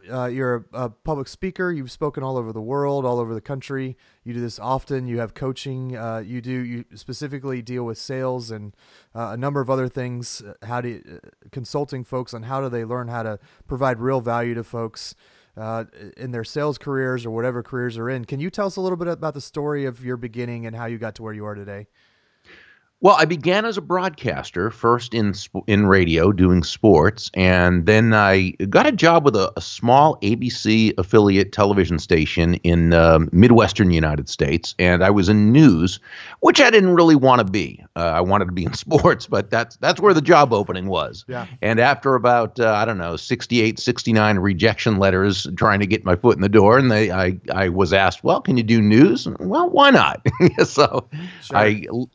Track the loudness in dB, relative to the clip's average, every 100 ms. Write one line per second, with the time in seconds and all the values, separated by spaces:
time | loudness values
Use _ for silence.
0 | -12 -8 -6 -4 -4 -4 -8 -10 -10 -10
1 | -8 -8 -8 -10 -10 -6 -6 -6 -10 -8
2 | -8 -6 -8 -8 -8 -10 -8 -4 -4 -4
3 | -4 -4 -4 -8 -10 -12 -10 -10 -10 -14
4 | _ _ -12 -10 -10 -10 -6 -6 -6 -8
5 | -6 -8 -8 -8 -10 -10 -12 -12 -12 -12
6 | -10 -10 -10 -12 -10 -8 -8 -12 -16 -20
7 | -16 -12 -12 -10 -10 -10 -8 -8 -8 -10
8 | -10 -8 -6 -8 -10 -14 -14 -20 _ _
9 | _ -12 -10 -8 -6 -4 -4 -4 -4 -6
10 | -10 -10 -12 -14 -18 -18 -10 -10 -10 -12
11 | -18 -20 -20 _ _ -16 -10 -8 -8 -10
12 | -10 -10 -10 -12 -10 -8 -6 -8 -8 -8
13 | -8 -8 -8 -10 _ _ -12 -4 -4 -2
14 | -4 -4 -4 -4 -4 -8 -10 -10 -10 -12
15 | -20 -20 _ _ _ -16 -10 -10 -12 -18
16 | -20 -16 -12 -10 -8 -6 -6 -6 -6 -4
17 | -4 -4 -6 -6 -4 -6 -8 -8 -6 -6
18 | -8 -8 -8 -8 -8 -6 -6 -4 -6 -6
19 | -6 -6 -8 -10 -12 -8 -6 -6 -6 -8
20 | -10 -10 -10 -10 -10 -10 -12 -12 -12 -10
21 | -12 -12 -14 -12 -12 -12 -14 -16 -18 _
22 | _ _ _ _ _ -20 _ _ _ 2
23 | 4 4 2 0 -2 -2 -2 -6 -4 -4
24 | -4 -6 -8 -6 -8 -6 -6 -2 0 0
25 | -2 -4 -2 -4 -8 -8 0 2 4 4
26 | 4 2 2 4 4 4 0 2 6 6
27 | 4 0 -8 0 2 4 4 2 2 4
28 | 4 4 4 2 0 -4 0 2 2 2
29 | 4 4 2 0 -2 -4 -12 -4 2 4
30 | 4 2 -2 -2 -4 -4 0 2 2 0
31 | 2 4 6 4 0 0 2 2 0 -2
32 | 0 0 0 0 0 0 0 2 4 6
33 | 6 6 4 6 6 6 4 2 2 2
34 | 0 -4 -6 -4 -2 -2 -4 -2 2 4
35 | 2 2 4 4 6 8 8 6 0 -4
36 | -16 -20 -18 0 2 4 6 6 4 4
37 | 6 6 6 4 2 -2 -6 -10 -14 -4
38 | -2 0 0 0 0 -4 -6 -6 0 2
39 | 2 0 -2 -6 -2 -4 -4 -4 -4 2
40 | 2 4 6 6 6 2 -2 -6 -4 -4
41 | -6 -10 -14 -12 -12 -6 -2 2 2 2
42 | 0 0 2 2 0 -2 0 0 -2 -4
43 | -6 -8 -6 -8 -2 0 0 0 -4 -4
44 | 0 2 2 2 0 0 0 0 -2 2
45 | 2 2 0 -2 -6 0 2 2 0 -2
46 | 0 2 2 2 4 6 6 6 4 2
47 | 0 0 -2 -4 -6 -2 -2 0 2 2
48 | 2 0 -2 -2 0 -2 2 2 6 6
49 | 6 4 -6 -8 -4 -2 0 4 6 6
50 | 2 0 -4 2 2 2 0 2 0 0
51 | -8 -14 -14 -18 -4 2 2 0 -6 -10
52 | -8